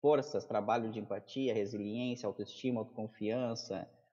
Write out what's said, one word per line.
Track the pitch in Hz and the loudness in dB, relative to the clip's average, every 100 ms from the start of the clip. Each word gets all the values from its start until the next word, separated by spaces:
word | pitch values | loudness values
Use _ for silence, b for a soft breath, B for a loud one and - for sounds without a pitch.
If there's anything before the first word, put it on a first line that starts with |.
forças, | 143 147 135 101 | 8 6 4 -2
trabalho | - 110 104 117 113 | 0 0 2 2 2
de | 107 | -4
empatia, | 101 104 - 135 131 | -4 -6 -4 -2 2
resiliência, | 110 101 107 101 117 123 117 104 | 2 0 -2 -2 -2 -2 -2 -4
autoestima, | 95 101 - 131 120 | -4 -8 -4 -2 -2
autoconfiança, | 107 - 110 - 104 120 123 113 - 95 - b b | -4 -8 -10 -4 -2 0 0 -4 -6 -8 -8 b b